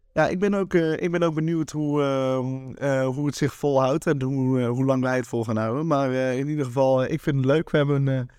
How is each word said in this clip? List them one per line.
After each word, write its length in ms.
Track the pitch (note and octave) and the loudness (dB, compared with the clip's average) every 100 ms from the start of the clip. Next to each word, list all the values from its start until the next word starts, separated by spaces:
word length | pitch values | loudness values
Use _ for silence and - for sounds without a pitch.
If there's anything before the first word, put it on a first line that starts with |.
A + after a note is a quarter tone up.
| _ | _
Ja, 160 | - D#3 | -2 0
ik 100 | F3+ | 0
ben 160 | G3+ | 0
ook, 200 | G3 F#3+ | 0 0
eh, 180 | F3 D#3+ D#3 | 2 2 0
ik 80 | F3+ | -2
ben 120 | E3+ | 0
ook 120 | E3+ | 0
benieuwd 360 | D#3 D#3+ E3 D3+ | 0 -2 -2 -4
hoe, 320 | D3+ D3 D3 | -4 -2 0
ehm, 720 | C#3 C3+ C3 C3 B2+ C3 C3 | 0 0 0 0 -2 -6 -10
eh, 320 | - C#3 C3+ C3 | -6 -2 0 0
hoe 200 | C3 D3 | -2 -4
het 80 | - | -2
zich 180 | C#3+ | -4
volhoudt 520 | - D3 C3+ C3 D#3 F3 | 0 0 2 2 0 0
en 160 | D3 | 0
hoe, 380 | C3 C#3 C3 C3 | 0 0 2 2
eh, 80 | A#2+ | 0
hoe 160 | B2 | 0
lang 180 | C3+ C3 | 2 2
wij 140 | B2+ B2+ | 0 -2
het 100 | B2 | -2
vol 180 | A#2+ | -4
gaan 120 | A2+ G#2+ | -2 -2
houden. 300 | A2 B2+ E3 | -2 -2 0
Maar, 240 | C#3+ C3+ | 0 0
eh, 260 | C3 C3 B2+ | 0 0 -2
in 100 | C#3+ | -2
ieder 160 | D3+ | -4
geval, 400 | C3 B2+ C3 C3 | -2 2 4 4
eh, 80 | B2+ | 2
ik 80 | D#3 | -2
vind 160 | - C#3 | -2 0
het 80 | |
leuk. 260 | C3 D3+ - | 2 2 2
We 60 | D#3 | 0
hebben 300 | C#3+ C#3+ C3+ | 2 2 0
een, 220 | C3 | -2
eh, 60 | B2 | -4